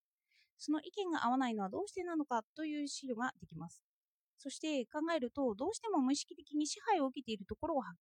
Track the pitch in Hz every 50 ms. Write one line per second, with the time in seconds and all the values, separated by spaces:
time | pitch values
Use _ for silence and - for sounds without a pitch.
0 | _ _ _ _ _ _ _ _ _ _ _ - - - 302 311 - 359 - 415
1 | 392 359 320 - - 233 247 262 269 240 226 214 196 185 208 - 392 415 - 381
2 | 349 349 339 311 285 - 247 226 - _ - - 320 311 302 294 294 277 - -
3 | - 262 240 214 240 254 - - - - 165 156 160 170 - - _ _ _ _
4 | _ _ _ _ _ _ _ - - 277 - - - 311 302 269 226 - - 302
5 | 302 330 339 311 247 233 - 285 277 247 208 196 269 359 453 - - 453 392 320
6 | 254 254 277 - - - 359 - 294 - 285 294 302 294 - - - 480 415 339
7 | 277 269 254 302 254 - 220 196 196 - 214 - - 330 330 277 208 180 175 -